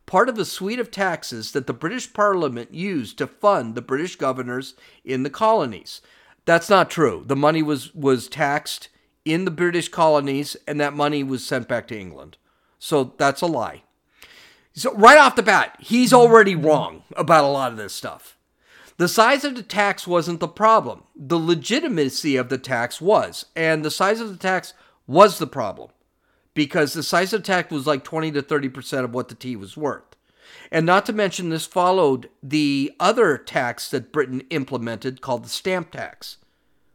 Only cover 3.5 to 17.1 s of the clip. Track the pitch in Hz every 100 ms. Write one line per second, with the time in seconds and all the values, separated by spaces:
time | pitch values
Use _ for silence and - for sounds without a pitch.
3.5 | 185 117 117 151 135 175 - 139 131 123
4.5 | 123 135 - _ _ - 127 139 - 220
5.5 | 220 135 95 - - _ _ _ _ -
6.5 | 170 165 196 165 - 139 85 113 135 147
7.5 | 160 151 143 - 170 139 127 - 143 147
8.5 | 147 - - - _ _ _ 151 165 190
9.5 | 156 175 170 - - 160 151 139 139 143
10.5 | - - 151 143 147 147 147 135 127 -
11.5 | 131 113 120 - 110 92 69 76 - _
12.5 | _ _ _ - 151 127 - 139 135 175
13.5 | 143 98 71 _ _ _ _ - - -
14.5 | _ _ - 247 202 220 302 269 - 208
15.5 | 185 - - - 233 247 247 233 226 202
16.5 | 170 156 147 98 80 -